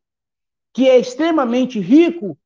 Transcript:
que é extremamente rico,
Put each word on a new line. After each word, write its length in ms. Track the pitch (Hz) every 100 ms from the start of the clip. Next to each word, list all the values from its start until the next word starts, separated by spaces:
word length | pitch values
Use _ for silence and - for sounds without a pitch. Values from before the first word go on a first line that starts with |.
| _ _ _ _ _ _ _
que 160 | - 262
é 80 | 254
extremamente 800 | 254 - 330 320 247 247 254 214
rico, 580 | 175 294 339 339 202 139